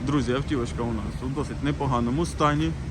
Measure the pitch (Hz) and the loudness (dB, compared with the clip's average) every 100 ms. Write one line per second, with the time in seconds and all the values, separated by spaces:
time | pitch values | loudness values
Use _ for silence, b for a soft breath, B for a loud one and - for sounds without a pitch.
0 | 127 143 120 127 135 143 117 - 117 113 | 0 2 2 0 0 0 0 -2 -2 -2
1 | 104 - 127 143 135 110 143 143 135 120 | -4 -4 -4 -2 -4 -2 -2 0 2 2
2 | 117 143 165 - 151 147 160 156 - | 2 0 0 2 2 4 0 -2 -6